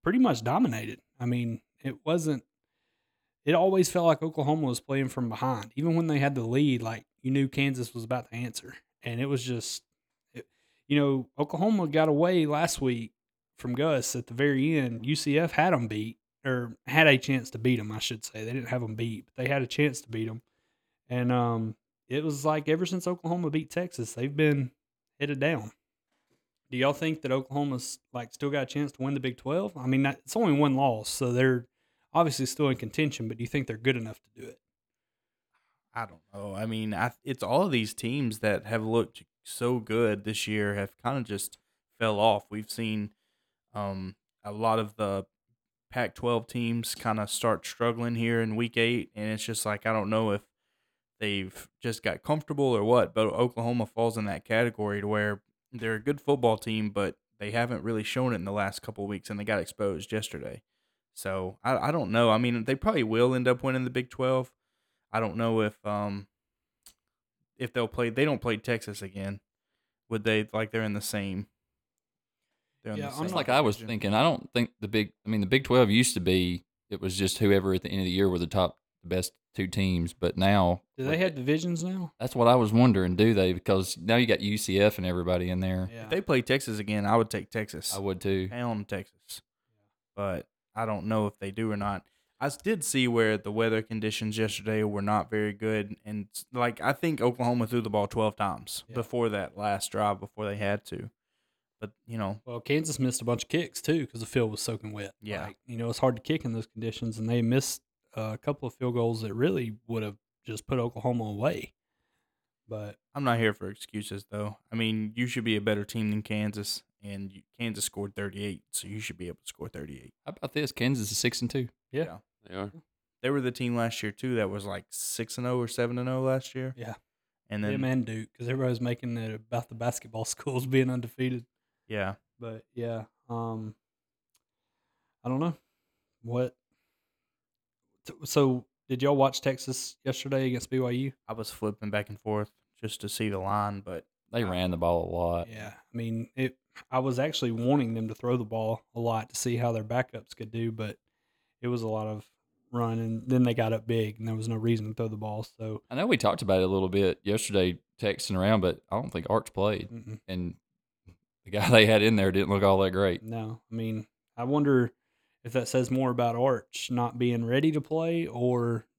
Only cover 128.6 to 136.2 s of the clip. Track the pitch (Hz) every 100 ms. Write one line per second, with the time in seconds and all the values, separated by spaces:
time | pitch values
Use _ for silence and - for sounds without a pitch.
128.6 | 127 120 123 120 123 117 113 110 - 117
129.6 | - 113 117 - 113 113 110 - - 127
130.6 | 131 131 127 123 117 - 127 123 120 _
131.6 | _ _ - 107 95 98 _ - 117 110
132.6 | _ 123 117 113 110 _ - 117 113 110
133.6 | 107 - _ _ _ _ _ _ _ _
134.6 | _ _ _ _ _ _ 127 131 170 156
135.6 | _ _ _ _ _ _